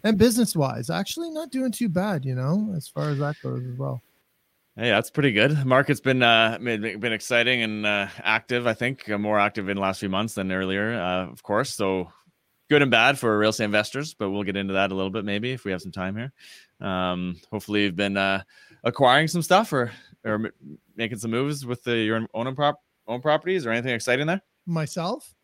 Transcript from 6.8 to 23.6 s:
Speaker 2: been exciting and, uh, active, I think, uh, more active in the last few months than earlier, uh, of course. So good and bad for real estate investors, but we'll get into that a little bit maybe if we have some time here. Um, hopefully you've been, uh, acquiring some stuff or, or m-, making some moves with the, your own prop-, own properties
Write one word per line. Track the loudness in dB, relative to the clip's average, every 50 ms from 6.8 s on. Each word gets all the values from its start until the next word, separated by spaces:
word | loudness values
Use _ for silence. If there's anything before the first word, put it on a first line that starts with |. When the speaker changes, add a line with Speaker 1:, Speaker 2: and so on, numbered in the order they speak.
| -4 -6 -6 -4
Speaker 2:
been | -4 -4 -4
exciting | -4 -2 0 2 2 4 4 2 2
and, | 0 -2 -4 -2 -2
uh, | 0 0 0 -2 -4 -8 -6 -2
active, | 0 0 0 0 -2 -4 0 0
I | 0 0
think, | 0 -2 -4 -4 -6 -6
uh, | -6 -4 -2
more | 0 2 2 4
active | 2 2 0 -4 -4 -2
in | -2
the | 0
last | 0 -2 -2 -2
few | -4 -2
months | -2 -2 -2 -2 -4
than | -4 -4 -2
earlier, | -2 -2 -2 -2 -2 -2 -2 -2 -4
uh, | -4 -2 -2 -2 -2 -4
of | -6 -12 -16 _
course. | -2 0 0 0 -2 -4
So | -2 -2 0 0 -2 -4 -8 _ _ _ _ _ _ _ _ _ _ _
good | _ 4 4
and | 6 6
bad | 6 6 6 4 2 2
for | 0 2 2
real | 4 4 2
estate | 2 2 -2
investors, | 2 2 0 0 0 -6 -8 -8 -8 -8
but | _ -4 -4
we'll | -2 -4 -4
get | -4 -4
into | -4 -4 -2 2
that | 2 2 2
a | 0
little | -2 -4 -2
bit | -4 -4 -4
maybe | -4 -4 -4 -4 -6
if | -8 -6 _
we | -6
have | -6 -6 -6
some | -10
time | -8 -6 -6 -6 -6
here. | -8 -10 -12 _ _ -20 -20 -20 -20 _ _ _ _
Um, | -6 -4 -2 -2 -2 -2 -2 -2 -4 -6 -8 -10 _ _
hopefully | -10 -10 -6 -2 0 0 0
you've | 0 0
been, | -2 -2 -2 0
uh, | 0 0 0 0 -2 -4 _ _ _ -20 _ -20 _ -6
acquiring | -4 0 4 4 6 6 6 4
some | 2 -2 -4
stuff | 2 4 4 4 4 2 0
or, | -2 -2 -2 -6 -16 -20 _ -20 _ -4
or | -4 -4
m-, | -2 -4 -6 _ _ -20 -20 -20 -20 _ _ _
making | -6 -6 -6 -6
some | -6 -6 -2
moves | -2 0 -2 -2 -4 -6 -6
with | -8 -8 -6 _
the, | -2 0
your | 0 2 2 0 -2 -2 -4 -6
own | -6 -6 -6 -2
prop-, | 0 0 0 0 -2 _ _ _ _ _
own | -8 -8 -2
properties | 0 2 2 2 0 -2 -2 -2